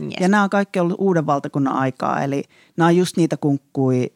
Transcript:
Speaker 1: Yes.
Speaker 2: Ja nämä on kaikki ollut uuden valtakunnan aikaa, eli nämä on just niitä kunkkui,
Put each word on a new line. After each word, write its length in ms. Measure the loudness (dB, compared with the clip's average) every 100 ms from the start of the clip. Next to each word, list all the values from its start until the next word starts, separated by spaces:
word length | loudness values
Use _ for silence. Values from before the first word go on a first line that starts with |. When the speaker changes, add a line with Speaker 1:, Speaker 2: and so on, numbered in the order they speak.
Speaker 1:
Yes. 100 | -8 -2
Speaker 2:
Ja 80 | 2
nämä 160 | 2
on 60 | 2
kaikki 300 | 0 -2 -2
ollut 160 | -2 0
uuden 260 | 0 0 0
valtakunnan 480 | -2 -2 -2 -2 0
aikaa, 460 | -2 -2 -4 -2
eli 200 | -2 -4 -8 _ _ 0
nämä 100 | 2
on 100 | 4
just 200 | 2 0
niitä 200 | 0 0
kunkkui, 720 | -2 -2 _ -2 0 0 -2